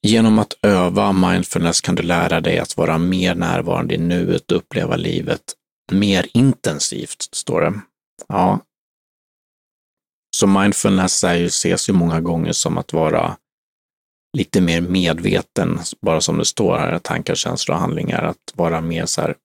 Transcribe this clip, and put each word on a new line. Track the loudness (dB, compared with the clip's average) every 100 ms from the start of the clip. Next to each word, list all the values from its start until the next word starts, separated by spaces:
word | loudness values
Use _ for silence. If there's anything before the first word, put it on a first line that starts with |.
genom | 2 4 6 4
att | 2 0
öva | 2 4 2 2 2
mindfulness | 4 2 2 0 0 0 0
kan | 0 -2
du |
lära | 0 0 2 0
dig | 0 -2
att | -2 -2
vara | 0 0
mer | 0 0 0 0
närvarande | -2 -2 -2 -2 -2 -2
i |
nuet | 0 0 0 -2 0
och | -2
uppleva | -2 -4 -2 -2
livet | -2 -4 -4 -6 -6 -18 _ _ -2
mer | 0 2 2 2
intensivt, | 4 4 2 -2 -4 -6 -6 -10 -10 -10
står | -10 -4 0
det. | 0 -2 -12 _ _ _ -6
Ja. | 0 2 0 -4 _ _ _ _ _ _ _ _ _ _ _ _ _ _ _ _ 0
Så | 2
mindfulness | 4 2 2 2 2 2 0
är | 0
ju, | 0 0
ses | 0 0 -2 2
ju |
många | 2 2 0
gånger | -2 -2 -2
som | -2 -2 -4
att | -2
vara | 0 2 2 -2 -6 _ _ _ _ _ _ _ _ _ -6
lite | -2 2
mer | 2 0
medveten, | 0 0 0 0 0 -2 -2 -4 -2 -2 -6 -6
bara | -2 0
som | 0 0
det | -2
står | 0 0 0
här, | -2 -4
tankar, | -4 -6 -4 -4
känslor | -4 -4 -4 -2
och |
handlingar, | -2 -2 -4 -2
att | -4 -6 -12
vara | -4 -2 0
mer | -2 -4 -4
så | -2
här | -4 -6